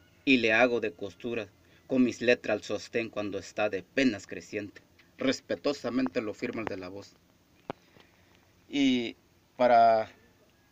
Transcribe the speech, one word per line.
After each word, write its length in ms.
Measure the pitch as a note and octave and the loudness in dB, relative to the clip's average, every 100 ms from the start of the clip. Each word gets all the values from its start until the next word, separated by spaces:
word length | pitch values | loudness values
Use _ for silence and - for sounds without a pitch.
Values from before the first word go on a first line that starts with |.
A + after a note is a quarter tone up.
| _ _ - | _ _ 2
y 120 | B2+ | 4
le 160 | A2+ | 4
hago 260 | A2 B2+ A#2+ | 4 4 2
de 140 | G#2+ | -4
costura 540 | - G2 - B2 A#2 G#2 _ _ _ - | -8 -12 -10 -8 -8 -8 _ _ _ -2
con 160 | C3 | 2
mis 180 | B2 - | 2 2
letras 320 | A#2 A#2+ - | 2 2 0
al 100 | G#2+ | -4
sostén 460 | - G#2 - B2 A2+ | -4 -8 -6 -6 -6
cuando 300 | - G#2 F#2+ | -6 -6 -8
está 280 | - - G#2+ | -8 -4 -4
de 140 | F#2+ | -4
penas 460 | - - C3 G2+ - | -6 0 0 0 -8
creciente. 560 | F#2 - G#2 G#2 - _ _ _ - | -14 -10 -10 -10 -14 _ _ _ -6
Respetuosamente 1040 | B2+ B2+ - A2 C#3+ C#3+ B2 A#2+ C3 B2+ | -4 -4 -6 -6 -4 -6 -4 -4 -4 -4
lo 140 | G#2+ G2 | -6 -6
firma 260 | A#2+ A#2 | -8 -8
el 60 | G2+ | -8
de 100 | F#2+ | -10
la 100 | F#2 | -10
voz. 280 | G2 G2 _ _ _ _ _ - - _ _ _ _ _ _ _ _ _ | -14 -18 _ _ _ _ _ -18 -18 _ _ _ _ _ _ _ _ _
Y 460 | C#3+ C3+ B2+ A2+ - _ _ _ - | 0 2 2 -2 -10 _ _ _ 0
para, 540 | B2 A#2 A#2 A2 G#2+ - _ _ _ _ _ | 4 8 6 6 0 -10 _ _ _ _ _